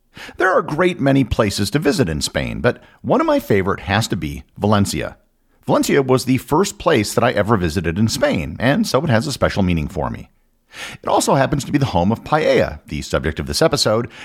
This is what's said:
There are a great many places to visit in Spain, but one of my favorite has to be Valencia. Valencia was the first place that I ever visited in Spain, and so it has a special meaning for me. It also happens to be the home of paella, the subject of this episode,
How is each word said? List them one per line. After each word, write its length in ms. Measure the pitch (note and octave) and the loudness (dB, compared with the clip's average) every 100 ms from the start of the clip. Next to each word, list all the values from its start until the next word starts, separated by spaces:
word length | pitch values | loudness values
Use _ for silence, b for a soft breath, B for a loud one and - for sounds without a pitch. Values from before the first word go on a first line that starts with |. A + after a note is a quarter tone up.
| _ B B B | _ B B B
There 140 | F#4 | 0
are 60 | D4 | 0
a 80 | D#3 | 0
great 340 | D3 F3+ F3+ | 0 0 2
many 240 | C3+ C#3 | 2 2
places 460 | C3+ - G#2 - G2+ | 2 2 0 0 -2
to 80 | D3 | 0
visit 320 | G#3 G3+ F#2 | 0 2 0
in 120 | D2 | 0
Spain, 380 | - - B1 A1 | -4 -4 -4 -2
but 220 | B2 - b b | -2 -2 b b
one 180 | A2+ A3 | -2 0
of 60 | E4 | 2
my 120 | C#4+ | 0
favorite 420 | - G2+ F#2 - | 2 0 0 -4
has 260 | - G2+ A2+ | 0 0 0
to 80 | G2 | -4
be 300 | D2 C#2 - - | -6 -10 -14 -4
Valencia. 580 | G#2 G#2 G2 D2+ G#1+ - _ _ _ _ | 2 2 2 -2 -6 -10 _ _ _ _
Valencia 380 | - F#3+ - C#3+ | -2 0 2 2
was 240 | B2+ B2+ C3 | 4 2 2
the 140 | C3 | -2
first 400 | - F3+ G3 - | 0 0 0 -2
place 340 | E3+ C3+ G2+ | 0 2 2
that 100 | - | 0
I 60 | A#2 | 0
ever 220 | G2+ G2 A2 | 0 2 2
visited 440 | F2 F2 E2 E2+ | 2 -2 -2 0
in 80 | A2 | 0
Spain, 480 | - D4 A2 C#2 - | 0 0 0 -4 -2
and 280 | A#2+ D3+ G#3+ | 0 0 0
so 160 | B2+ | 0
it 80 | D#3+ | 2
has 160 | A2+ A#2+ | 0 0
a 40 | |
special 300 | B2+ F2 - | -2 -2 0
meaning 260 | F2+ E2 C#2+ | 0 0 -2
for 220 | E2+ B1+ | -4 -6
me. 220 | A1+ - _ _ _ _ B B B | -8 -14 _ _ _ _ B B B
It 40 | - | -2
also 280 | - - D3 | 0 2 2
happens 280 | B2+ C#3 - | 2 -2 -2
to 60 | |
be 60 | - | -2
the 80 | B2+ | 0
home 260 | F2 F#2 | 2 0
of 120 | A2+ | 0
paella, 600 | - D3+ - A3 - D2+ - | 0 0 2 2 0 -4 -10
the 160 | D2 | -8
subject 360 | - D2+ D#2 D2+ | -2 -2 -2 -4
of 60 | C#2+ | -4
this 160 | - | 0
episode, 480 | D#3+ C#3 A#2+ A2 A#2+ B | 2 2 0 0 -2 B